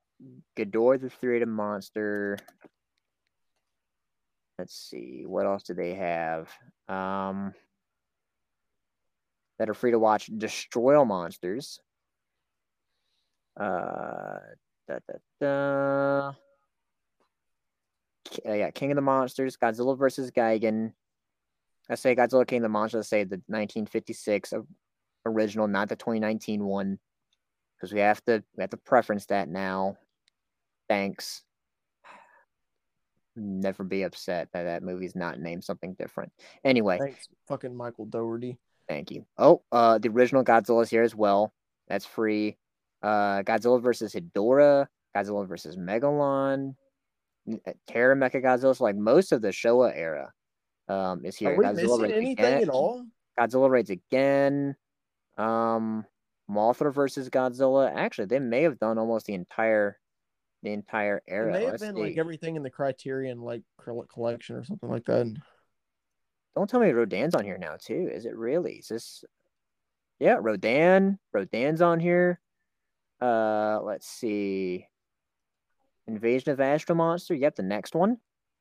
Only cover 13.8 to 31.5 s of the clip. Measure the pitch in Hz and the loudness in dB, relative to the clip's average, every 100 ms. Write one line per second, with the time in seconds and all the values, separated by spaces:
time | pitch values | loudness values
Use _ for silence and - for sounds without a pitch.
13.8 | 50 50 - 50 50 50 52 - _ _ | -6 -8 -10 -10 -10 -12 -16 -20 _ _
14.8 | - 65 - - _ - 143 139 139 139 | -12 -12 -12 -18 _ -6 -2 0 0 0
15.8 | 139 139 139 139 139 139 _ _ _ _ | 0 0 0 0 -4 -10 _ _ _ _
16.8 | _ _ _ _ _ _ _ _ _ _ | _ _ _ _ _ _ _ _ _ _
17.8 | _ _ _ _ - - - 104 87 - | _ _ _ _ -16 -12 -4 -2 -2 -4
18.8 | 139 143 139 135 127 - 131 - 117 113 | -2 0 2 0 0 -4 -4 -2 -2 0
19.8 | 123 131 135 131 127 123 113 110 110 110 | -2 2 0 0 -4 0 2 2 0 0
20.8 | 110 - _ _ _ _ _ _ _ _ | -4 -10 _ _ _ _ _ _ _ _
21.8 | - 120 131 120 120 127 120 123 113 107 | -10 0 2 4 6 6 4 2 0 0
22.8 | 110 117 104 107 98 95 - 107 107 113 | 0 -2 0 0 0 -6 -6 -6 -4 -6
23.8 | 104 113 - 113 - 104 - 107 123 - | -4 -6 -6 -8 -2 -2 -2 -10 -10 -20
24.8 | _ _ _ _ 117 110 110 107 107 98 | _ _ _ _ -4 0 0 0 0 0
25.8 | 104 117 - 113 107 110 - 107 101 98 | 0 -4 -4 -2 -2 -2 -4 -4 -4 -4
26.8 | 98 98 _ _ _ _ _ _ _ - | -4 -6 _ _ _ _ _ _ _ -16
27.8 | 92 101 104 107 - 113 - - 98 110 | -6 2 4 2 2 0 -2 -8 -8 -6
28.8 | - 123 - 104 - 101 78 92 95 95 | 2 2 2 -4 -2 -2 -2 -4 -4 -2
29.8 | 95 - _ _ _ _ _ _ _ _ | -4 -6 _ _ _ _ _ _ _ _
30.8 | - 104 98 - - - _ | -4 -2 -2 -6 -12 -14 _